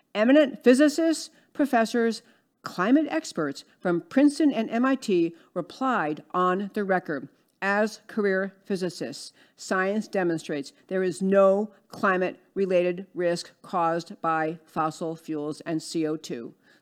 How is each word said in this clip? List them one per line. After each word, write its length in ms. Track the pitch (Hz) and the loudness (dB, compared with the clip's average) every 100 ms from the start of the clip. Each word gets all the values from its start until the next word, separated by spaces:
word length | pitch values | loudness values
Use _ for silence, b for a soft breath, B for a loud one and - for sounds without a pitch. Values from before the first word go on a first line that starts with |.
| b | b
Eminent 500 | 196 226 285 294 - | 0 4 6 4 2
physicists, 680 | 240 254 302 285 330 311 - b b | 4 6 6 4 0 0 -6 b b
professors, 680 | - 277 240 220 240 226 220 b b b _ | -4 0 2 0 0 0 -2 b b b _
climate 460 | - - 190 277 302 | -14 -4 2 4 2
experts 560 | 320 - - 147 139 - b | -4 -6 -6 -6 -6 -16 b
from 220 | 190 170 | -2 -2
Princeton 520 | - - 285 285 311 | 0 4 4 4 2
and 160 | 226 226 | 2 -2
M 160 | 226 254 | 0 0
I 80 | |
T 400 | 262 - 180 165 165 B 180 | 0 0 0 0 -4 B -10
replied 680 | 175 - 262 226 156 151 - 180 | -10 -6 -2 -2 -2 -6 -6 0
on 340 | 185 190 202 214 | 0 0 -4 -6
the 80 | |
record. 440 | 196 185 175 143 135 _ _ _ | 0 -2 -2 -10 -10 _ _ _
As 380 | 196 202 214 - - | -2 0 0 -4 -10
career 460 | - 202 190 196 - _ | -2 0 0 -4 -8 _
physicists, 680 | 196 180 - 127 143 - b b b | -4 -4 -6 -10 -12 -16 b b b
science 520 | - 196 190 214 208 | -4 -2 0 -2 -2
demonstrates 640 | 196 180 160 - 147 139 b b | -2 0 -2 -4 -8 -8 b b
there 160 | 185 | -2
is 180 | 185 175 | -2 -2
no 500 | 190 196 196 196 214 b _ | 2 6 6 4 0 b _
climate-related 1160 | - 208 185 185 - _ - 196 185 180 180 196 | -2 0 2 -2 -6 _ -4 2 2 2 -2 -8
risk 380 | - 175 175 - _ | -4 -2 -2 -6 _
caused 580 | - 185 165 170 165 202 | -8 -2 0 -2 -6 -8
by 360 | 165 160 160 170 _ | -2 -2 -2 -6 _
fossil 500 | - 156 156 165 160 | -4 -4 -4 -8 -8
fuels 460 | - 156 147 147 | -8 -6 -6 -8
and 200 | - 160 | -6 -6
C 260 | - 170 156 | -4 -4 -2
O 80 | 156 | -4
two. 380 | - 139 117 - b b | -8 -10 -10 -16 b b